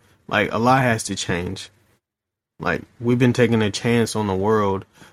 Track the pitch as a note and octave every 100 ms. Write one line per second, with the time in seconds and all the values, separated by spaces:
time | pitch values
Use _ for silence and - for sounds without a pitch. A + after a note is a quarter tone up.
0 | _ _ - G#2 G2+ G#2 A#2+ C3 B2+ A2
1 | - G2 - F2 F2+ - - _ _ _
2 | _ _ _ _ _ - F2 D#2+ - -
3 | A#2 B2 B2+ A#2+ A2+ A#2 G#2 - A#2+ A#2+
4 | A2 A2 G#2 F#2+ G#2 A2 G2+ F#2+ - _
5 | -